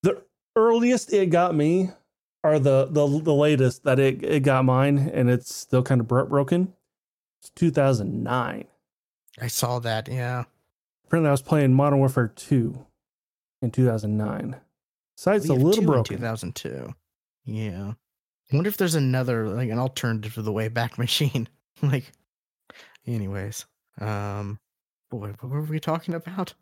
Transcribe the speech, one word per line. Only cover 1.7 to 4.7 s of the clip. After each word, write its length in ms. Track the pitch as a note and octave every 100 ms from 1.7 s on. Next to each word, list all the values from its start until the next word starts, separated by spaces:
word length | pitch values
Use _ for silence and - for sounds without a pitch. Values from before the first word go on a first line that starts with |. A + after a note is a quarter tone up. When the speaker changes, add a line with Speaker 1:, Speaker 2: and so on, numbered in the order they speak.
| F3+ F#3 - _ _ _ _
Speaker 1:
or 160 | D#3 D3+
the, 260 | C3+ C3+ C3+
the, 160 | D3 D3 D3
the 120 | D#3
latest 500 | C#3+ D3 C#3+ C3 - C#3+
that 120 | C3
it, 260 | C3+ B2+
it 200 | - D3+
got 200 | C3+ C3
mine, 460 | C3